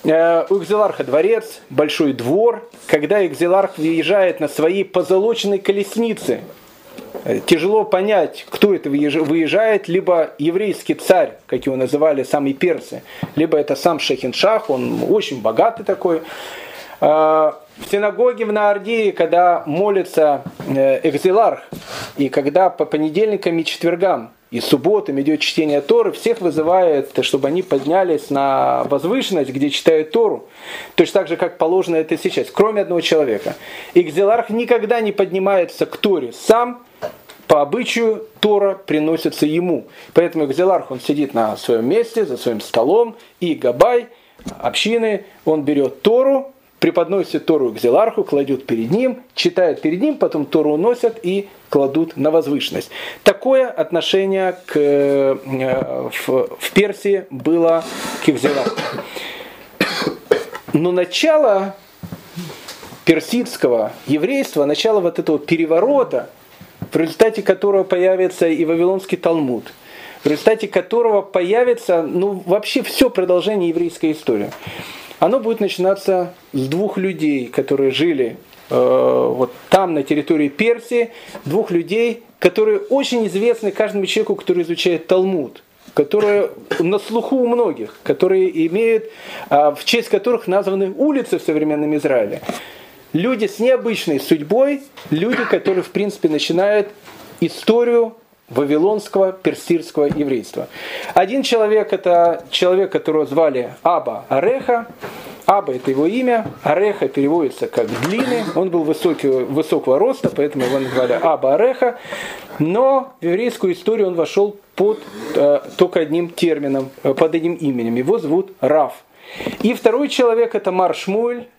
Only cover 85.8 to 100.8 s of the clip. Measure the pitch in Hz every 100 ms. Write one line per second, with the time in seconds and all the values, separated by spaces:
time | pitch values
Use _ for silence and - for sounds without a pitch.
85.8 | - - 143 208 208 208 180 - - -
86.8 | 165 202 - 226 - 269 240 240 214 120
87.8 | 107 - - - 185 190 190 170 160 185
88.8 | 226 220 220 - - - - 143 151 143
89.8 | - 233 - 202 240 226 - 190 190 196
90.8 | 190 196 294 269 - 170 - 156 151 151
91.8 | 151 151 147 127 104 104 - - - -
92.8 | - - - 151 220 247 208 - 240 254
93.8 | 208 214 - 143 - 160 151 220 277 277
94.8 | - - - 151 208 240 226 139 - 185
95.8 | - 180 202 196 165 151 - 170 202 208
96.8 | 202 - - - - - 160 - - 233
97.8 | 240 240 226 226 _ _ _ 120 143 151
98.8 | 185 214 - 196 190 190 165 143 - 170
99.8 | 156 - 143 147 143 127 101 - - -